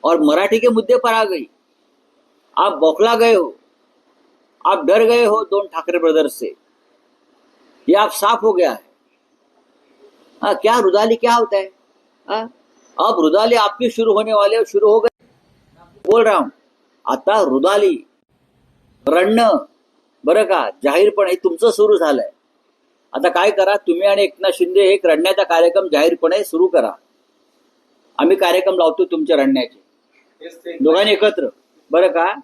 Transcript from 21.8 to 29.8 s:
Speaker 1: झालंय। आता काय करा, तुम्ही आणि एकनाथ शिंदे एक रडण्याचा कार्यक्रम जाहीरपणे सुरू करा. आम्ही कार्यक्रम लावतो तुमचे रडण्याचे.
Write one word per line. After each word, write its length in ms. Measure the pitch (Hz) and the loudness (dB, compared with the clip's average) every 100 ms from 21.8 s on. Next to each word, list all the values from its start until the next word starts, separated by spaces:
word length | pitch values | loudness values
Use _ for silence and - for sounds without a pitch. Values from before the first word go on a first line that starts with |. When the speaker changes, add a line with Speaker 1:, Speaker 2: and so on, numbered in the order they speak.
| 214 202 | 2 2
Speaker 1:
झालंय। 320 | 160 135 101 _ _ _ _ _ _ _ _ | 2 -2 -4 _ _ _ _ _ _ _ _
आता 160 | - 277 | -4 -2
काय 220 | 175 196 | 0 -2
करा, 260 | 196 190 202 | 0 0 0
तुम्ही 300 | - 170 196 | -2 -2 0
आणि 160 | 202 | 0
एकनाथ 280 | 196 - 196 | -2 -2 -4
शिंदे 260 | 175 175 185 | -2 -2 2
एक 260 | 190 196 175 | 2 2 2
रडण्याचा 360 | 156 180 190 | 0 0 -2
कार्यक्रम 460 | 185 165 170 170 190 | 0 2 2 0 -2
जाहीरपणे 520 | 147 156 170 165 185 | 0 0 0 -2 -2
सुरू 220 | 196 160 180 | -4 -2 0
करा. 240 | 165 113 - _ _ _ _ _ _ _ _ _ _ _ - | 0 -2 -8 _ _ _ _ _ _ _ _ _ _ _ -4
आम्ही 180 | 156 190 | 0 0
कार्यक्रम 420 | 180 185 185 185 | 0 0 0 0
लावतो 260 | 165 160 | 0 0
तुमचे 300 | 180 165 151 | -4 -2 0
रडण्याचे. 480 | 156 135 135 120 _ | 0 2 0 -4 _